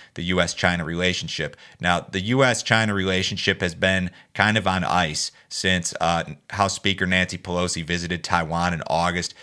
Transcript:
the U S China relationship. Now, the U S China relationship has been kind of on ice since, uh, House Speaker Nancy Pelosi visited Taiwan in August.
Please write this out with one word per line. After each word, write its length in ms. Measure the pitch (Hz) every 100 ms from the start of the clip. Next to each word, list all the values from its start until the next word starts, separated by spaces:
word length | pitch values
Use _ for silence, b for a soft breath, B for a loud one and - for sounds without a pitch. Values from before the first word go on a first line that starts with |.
| B
the 80 | -
U 180 | 87 90
S 140 | 85
China 320 | - 90 87 78
relationship. 680 | 85 90 90 82 - 73 - B B
Now, 180 | 87 87
the 200 | - 95
U 240 | 98 127
S 180 | 131 117
China 320 | - 113 110
relationship 680 | 101 95 92 95 95 - 95
has 140 | 90
been 360 | 82 95 95 90 B B
kind 240 | - 101 107
of 100 | 95
on 180 | 92
ice 480 | 90 90 82 76 - b b
since, 420 | - 95 90 82 -
uh, 220 | 85 85 80 76 -
House 240 | 92 98
Speaker 320 | - 101 95 92
Nancy 300 | 92 87 92
Pelosi 480 | - 90 90 -
visited 380 | 80 87 85 87
Taiwan 500 | - 87 80 85 87
in 100 | 82 -
August. 480 | 82 87 87 87 -